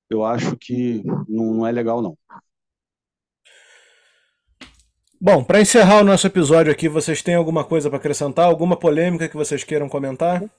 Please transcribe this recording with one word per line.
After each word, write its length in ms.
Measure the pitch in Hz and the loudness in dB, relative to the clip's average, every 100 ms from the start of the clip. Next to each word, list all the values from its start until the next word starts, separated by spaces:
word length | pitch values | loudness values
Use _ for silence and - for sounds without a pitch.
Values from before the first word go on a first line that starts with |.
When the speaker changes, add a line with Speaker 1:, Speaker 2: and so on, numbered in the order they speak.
| - | -8
Speaker 1:
eu 160 | 110 | -4
acho 320 | 110 117 120 - | -4 -4 -6 -8
que 460 | - 123 123 110 98 - - | -8 -6 -4 -4 -6 -8 -6
não, 280 | 110 113 | -4 -2
não 120 | 113 113 | -2 -2
é 60 | |
legal, 300 | 120 113 117 | -4 -4 -4
não. 140 | 104 78 _ - _ _ _ _ _ _ _ _ _ _ _ _ _ _ _ _ _ _ _ _ _ _ - _ _ _ _ - | -6 -10 _ -20 _ _ _ _ _ _ _ _ _ _ _ _ _ _ _ _ _ _ _ _ _ _ -20 _ _ _ _ -4
Speaker 2:
Bom, 240 | 185 170 | 2 2
pra 160 | 127 196 | 4 2
encerrar 400 | 202 240 185 208 | 4 6 6 6
o 40 | |
nosso 220 | 202 190 190 | 6 4 0
episódio 460 | 190 143 165 156 | 0 4 4 4
aqui, 160 | 147 160 | 0 -2
vocês 340 | 156 151 151 | -4 -4 -6
têm 120 | - | -2
alguma 300 | 175 165 160 | 0 0 -2
coisa 240 | 143 165 143 | -2 -2 -2
pra 100 | 135 | -6
acrescentar? 480 | 147 143 143 131 175 | -6 -6 -4 2 2
Alguma 300 | 156 175 175 | 2 0 0
polêmica 500 | 170 151 175 170 160 | 0 0 -2 -2 -6
que 80 | 151 | -6
vocês 260 | 147 139 | -6 -6
queiram 260 | - 151 139 | -6 -6 -4
comentar? 540 | 143 135 131 170 180 208 | -6 -8 -4 -4 -4 -8